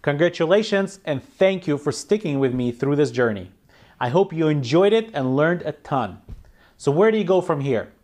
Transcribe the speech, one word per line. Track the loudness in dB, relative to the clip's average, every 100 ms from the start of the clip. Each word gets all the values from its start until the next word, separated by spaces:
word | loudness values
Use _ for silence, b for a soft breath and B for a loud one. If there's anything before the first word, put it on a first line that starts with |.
Congratulations | -2 0 0 0 2 2 2 -2 -2 -6
and | -8 -8
thank | -8 _ 0 2 -2
you | -2
for | -2
sticking | -6 -2 -2 0 0
with | 0
me | 0 -2
through | -2 -2
this | 0 0
journey. | 2 0 -2 -10 _ _ b b b
I | 0
hope | 2 0
you | 0 0
enjoyed | 0 2 2 4
it | 2 -2
and | -4 -2
learned | 2 2 0
a | -6
ton. | -10 -4 -4 -4 -10 -18 -20 b b b b
So | -2
where | 2 2
do | 2
you |
go | 2 0
from | 0 -4
here? | -2 -2 -4 _